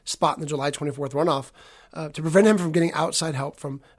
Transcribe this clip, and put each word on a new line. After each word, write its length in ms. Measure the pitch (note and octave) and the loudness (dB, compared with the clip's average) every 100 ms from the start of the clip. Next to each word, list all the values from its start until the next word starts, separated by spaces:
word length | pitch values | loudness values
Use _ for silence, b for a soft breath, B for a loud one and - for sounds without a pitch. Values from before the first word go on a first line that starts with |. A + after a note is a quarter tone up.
spot 320 | - - D#3+ - | -10 -2 0 0
in 40 | |
the 60 | D3+ | -4
July 240 | D3 C#3+ | -4 -2
twenty-fourth 420 | C#3+ D3 C3+ C#3 | -2 -6 -6 -4
runoff, 400 | C#3 E3 C#3 B2+ B B B B | 0 0 0 -4 B B B B
uh, 140 | - D#3 | -12 -10
to 120 | D3 | -6
prevent 280 | D#3+ F3 G#3+ | 2 6 6
him 100 | G#3+ | 4
from 140 | F3 | 2
getting 200 | D#3+ E3+ | 2 2
outside 420 | - E3 - D#3+ | 0 -2 -2 -2
help 220 | C3+ C#3 - | -4 -6 -8
from 240 | C#3+ C3+ b | -10 -12 b